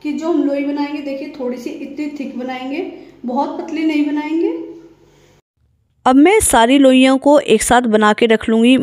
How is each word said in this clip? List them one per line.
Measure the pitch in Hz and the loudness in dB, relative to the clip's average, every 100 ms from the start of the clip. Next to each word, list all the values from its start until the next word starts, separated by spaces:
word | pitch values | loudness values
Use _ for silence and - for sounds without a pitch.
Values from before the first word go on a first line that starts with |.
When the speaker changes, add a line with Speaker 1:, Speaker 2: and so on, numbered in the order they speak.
Speaker 1:
की | 302 | -8
जो | 285 320 | -6 -2
हम | 311 | 0
लोई | 285 277 | 0 -2
बनाएंगे, | 285 285 285 294 | -4 -4 -6 -8
देखिए | 277 269 294 - | -8 -10 -10 -10
थोड़ी | 247 247 | -10 -8
सी | 311 | -10
इतनी | - - - 302 - | -12 -12 -10 -10 -10
थिक | 254 233 | -12 -10
बनाएंगे, | 254 254 262 302 392 - - - | -10 -10 -10 -8 -10 -12 -20 -14
बहुत | 240 254 302 - | -6 -4 -4 -6
पतली | - 311 320 | -10 -4 -2
नहीं | 294 294 | -2 -2
बनाएंगे। | 294 302 320 370 - - - - _ _ _ _ _ _ _ _ _ _ _ - | -4 -4 -2 -2 -4 -12 -18 -20 _ _ _ _ _ _ _ _ _ _ _ 0
Speaker 2:
अब | 262 | 4
मैं | 311 427 | 4 4
सारी | - 240 233 277 | 2 2 4 4
लोइयों | 269 262 262 269 | 6 6 4 2
को | 285 294 | 4 2
एक | - 214 | 4 0
साथ | - 247 | 2 2
बना | 247 214 214 | 2 2 2
के | 208 233 | 2 2
रख | 220 - | 0 0
लूँगी, | 226 233 254 | 2 4 4